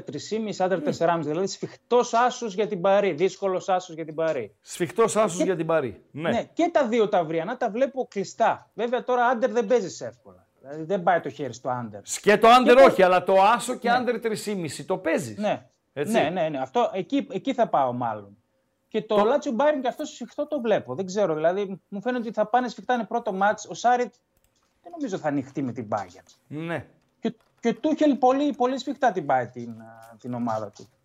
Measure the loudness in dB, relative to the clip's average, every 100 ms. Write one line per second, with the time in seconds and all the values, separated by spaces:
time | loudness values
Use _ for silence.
0 | -4 -10 -6 -6 -4 -2 0 0 -2 0
1 | 0 0 -2 -2 -4 -6 -12 -12 0 2
2 | 2 2 0 0 -6 -4 -4 0 2 4
3 | 2 0 -2 0 -4 -2 0 -2 -2 -10
4 | -8 -4 -2 -2 -6 _ -14 -6 -2 2
5 | 2 4 0 0 0 0 0 0 -2 -8
6 | _ -6 -2 -2 -4 -2 0 2 2 2
7 | 2 2 0 -2 -4 -4 -4 -2 -2 -4
8 | -8 -8 -6 0 0 0 -6 -8 -4 -4
9 | 0 2 2 2 0 0 2 0 0 -8
10 | -14 -14 -20 -20 _ _ -16 -10 -4 0
11 | 2 2 0 -8 -8 -8 -6 -6 -6 -12
12 | -10 -2 4 6 8 8 8 10 8 8
13 | 6 4 4 6 6 4 0 -4 0 0
14 | 0 -2 -4 -4 -4 -4 -6 -8 -6 -4
15 | 0 -2 -2 -4 -4 -4 -8 _ _ -8
16 | -2 0 0 0 -4 -4 -4 -2 -2 -2
17 | -4 -4 -4 -6 -4 -2 0 2 0 -2
18 | -4 -6 -12 -20 _ _ _ _ _ -6
19 | 0 2 4 2 0 0 2 0 -2 -6
20 | -8 -12 -12 -10 -6 -4 0 0 -2 -8
21 | -6 -2 -2 0 0 -2 -4 -10 _ -8
22 | -6 -4 -4 -4 0 0 -2 -6 -4 -4
23 | -2 -4 -4 0 0 -2 -8 -2 2 2
24 | 0 -8 _ _ _ _ _ _ -18 -8
25 | -6 -4 -2 -2 -4 -6 -6 -6 -6 -6
26 | -6 -16 -20 _ -14 -10 -6 -6 -8 _
27 | _ _ -8 -8 _ _ -4 -2 -2 2
28 | 2 4 4 2 0 0 -2 -2 -8 -2
29 | 0 0 0 0 -2 -8 -14 -14 -18 -20
30 | -20 -16 -8 -4 -2 -4 -6 -12 -20 _